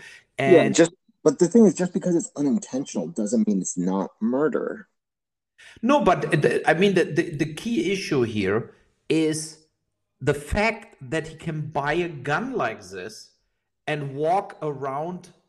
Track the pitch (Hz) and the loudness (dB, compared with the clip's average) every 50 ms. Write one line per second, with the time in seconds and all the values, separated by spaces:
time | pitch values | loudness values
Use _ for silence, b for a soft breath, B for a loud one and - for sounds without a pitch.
0 | B B B B B B _ - 135 139 180 156 135 139 131 - 170 170 - _ | B B B B B B _ -2 4 6 8 8 6 4 4 4 2 2 2 _
1 | _ _ _ _ _ 156 139 - 175 165 - 233 220 202 - - 180 175 - 185 | _ _ _ _ _ 0 4 4 0 6 8 8 8 8 6 2 -2 -2 -2 -2
2 | - 180 170 170 - - _ 135 143 143 120 104 - - - 131 143 - - 107 | 0 0 0 0 -2 -4 _ -2 0 0 0 0 -2 -4 -6 -6 -6 -4 -6 -6
3 | 85 80 85 - 107 101 120 113 107 107 104 95 87 - - 90 87 92 92 98 | -6 -4 -4 -4 -2 0 2 2 2 2 2 0 -2 -4 -4 -2 -2 0 0 0
4 | 90 - - _ 107 113 123 135 156 147 - 67 - - - - 196 _ _ _ | -2 -4 -6 _ -4 -2 0 0 0 0 0 -2 -4 -4 -8 -10 -14 _ _ _
5 | _ _ _ _ _ _ _ _ _ _ _ b b b b b - 226 294 285 | _ _ _ _ _ _ _ _ _ _ _ b b b b b 2 2 4 4
6 | 202 185 175 151 151 151 170 156 143 - - - - - 160 165 196 202 190 180 | 6 4 4 2 2 0 0 2 2 2 0 0 2 2 2 4 4 4 4 2
7 | 151 - 147 165 160 - 151 139 160 151 - - - 226 233 - - 180 196 185 | 0 2 0 -2 -2 -2 -4 -4 -4 -4 -4 -10 -6 -4 -4 -2 0 -2 -2 -4
8 | - - 160 135 120 107 104 107 95 92 101 117 117 b b b b b b _ | -2 -2 0 0 0 0 0 -2 -2 0 0 -2 -4 b b b b b b _
9 | _ _ 151 160 160 156 156 156 - - - - _ _ _ _ _ _ _ _ | _ _ 0 2 2 0 0 -4 -8 -10 -16 -20 _ _ _ _ _ _ _ _
10 | _ _ _ _ 131 139 139 147 - - - 208 208 226 220 220 - - - _ | _ _ _ _ -2 -2 -2 -2 -4 -4 -2 0 0 0 -2 -4 -14 -20 -20 _
11 | 135 123 156 160 156 160 156 - - 165 156 156 147 123 - 143 139 147 151 175 | -12 -6 -6 -6 -6 -6 -16 -12 -10 -8 -6 -6 -8 -6 -6 -4 -2 0 -2 -2
12 | 175 165 156 135 120 143 147 170 226 269 262 196 135 113 110 104 101 90 98 92 | -2 -4 -6 -8 -4 -4 -4 -2 -4 -4 -4 -4 -4 -4 -4 -8 -14 -14 -12 -12
13 | 90 - - - - _ _ _ _ _ _ _ _ _ _ _ _ - 151 151 | -12 -12 -14 -16 -20 _ _ _ _ _ _ _ _ _ _ _ _ -6 -6 -6
14 | 143 139 131 139 151 156 180 202 202 202 - - 156 151 143 127 139 135 135 143 | -6 -8 -6 -4 -2 0 0 0 -2 -6 -12 -8 -6 -6 -6 -6 -8 -6 -6 -6
15 | 156 175 180 175 - - - _ _ | -6 -8 -10 -12 -14 -18 -20 _ _